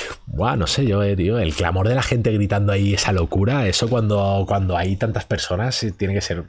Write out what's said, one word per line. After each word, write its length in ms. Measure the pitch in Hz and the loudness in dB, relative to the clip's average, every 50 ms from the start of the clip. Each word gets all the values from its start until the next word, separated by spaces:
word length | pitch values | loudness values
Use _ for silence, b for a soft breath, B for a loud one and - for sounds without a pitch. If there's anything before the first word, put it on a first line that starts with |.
| B B B B - | B B B B -12
Buah, 280 | - - 76 104 123 139 | -8 -4 -2 -2 0 0
no 100 | 104 82 | 0 0
sé 200 | - - 139 139 | 0 0 0 2
yo, 180 | 113 98 101 101 | 2 2 2 2
eh, 140 | 101 101 | 2 2
tío. 200 | 92 85 98 117 | 2 2 2 2
El 160 | 120 92 80 - | 0 0 0 0
clamor 360 | - 87 85 90 92 95 113 | -2 -2 0 0 0 2 2
de 60 | 127 | 0
la 80 | 131 120 | 0 0
gente 280 | - 131 120 107 120 | 0 0 0 2 2
gritando 400 | 110 104 101 95 107 98 101 101 | 2 2 2 2 2 2 2 2
ahí 220 | 98 98 101 101 98 | 2 2 2 2 2
esa 180 | - - 107 | 0 0 0
locura, 560 | 98 90 85 - - 95 101 117 147 139 117 | 0 0 0 0 0 0 2 2 2 2 2
eso 220 | 95 90 - 120 113 | 0 0 0 0 0
cuando, 560 | 123 117 110 104 104 101 98 98 98 98 95 | 2 2 2 2 2 2 2 2 2 0 0
cuando 300 | 90 101 98 95 92 90 | 0 0 0 0 0 0
hay 180 | 85 92 95 98 | 0 0 0 0
tantas 300 | 101 120 110 - 104 - | 0 -2 -2 -2 -4 -4
personas, 580 | - - - - - 90 92 113 131 120 - 117 | -4 -4 -4 -4 -4 -2 -2 -2 -2 -2 -4 -4
eh, 80 | 104 | -4
tiene 220 | 90 - 101 95 98 | -4 -2 -2 -2 0
que 80 | 104 | -2
ser 240 | - - 90 85 90 | -2 -2 -4 -6 -8